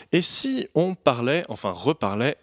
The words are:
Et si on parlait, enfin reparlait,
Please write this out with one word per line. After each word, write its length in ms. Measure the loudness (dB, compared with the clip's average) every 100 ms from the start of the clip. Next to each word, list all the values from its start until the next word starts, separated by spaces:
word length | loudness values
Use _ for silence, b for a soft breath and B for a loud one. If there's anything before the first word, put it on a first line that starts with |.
| B
Et 100 | 0
si 460 | 2 0 0 -4 -2 0
on 180 | 0
parlait, 500 | 0 0 2 2 0 -2
enfin 240 | -6 -6
reparlait, 640 | -2 -2 0 0 0 -2 -2